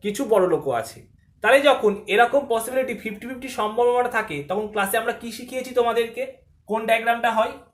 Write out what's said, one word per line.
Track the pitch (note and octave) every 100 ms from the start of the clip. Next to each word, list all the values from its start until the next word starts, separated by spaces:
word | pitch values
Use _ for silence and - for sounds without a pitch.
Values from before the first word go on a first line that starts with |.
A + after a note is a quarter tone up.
কিছু | G#3 G3+ C4+
বড় | G#3 F3+
লোকও | D#3+ C#3 A#2+
আছে। | G#2+ - - _ _ _
তাহলে | G#3+ C4+ C#4+
যখন | C4 G#3+ G3 -
এরকম | G3+ A#3+ C#4+ -
পসিবিলিটি | A3+ A#3 B3+ B3+ A3+
ফিফটি | G#3+ G3+ A#3
ফিফটি | B3+ C4 -
সম্ভাবনা | G#3+ A3 A#3+ B3 A#3+ A#3
থাকে, | G#3+ D3+ C#3+
তখন | F#3+ G#3+
ক্লাসে | G#3 G3 A3+
আমরা | A3+ A3+
কি | A#3 -
শিখিয়েছি | B3 C4 B3+ B3
তোমাদেরকে? | A#3 A3+ A#3 A#3 C4 - _ _ _
কোন | A3 A3
ডায়াগ্রামটা | A3+ A3+ A#3 A#3 A3
হয়? | A#3 - -